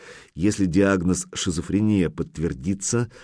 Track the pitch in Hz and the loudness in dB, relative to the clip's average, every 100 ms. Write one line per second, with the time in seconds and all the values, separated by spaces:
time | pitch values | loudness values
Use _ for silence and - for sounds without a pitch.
0 | - - - - 95 104 95 85 98 95 | -20 -20 -16 0 0 2 2 4 4 4
1 | 85 87 - - - 82 - 101 107 101 | 2 -2 -4 -6 -4 -4 -2 0 2 2
2 | 80 - 76 - 82 67 73 98 - 117 | 2 -2 -8 -4 -4 -4 -4 -4 -2 -2
3 | 120 - | -2 -8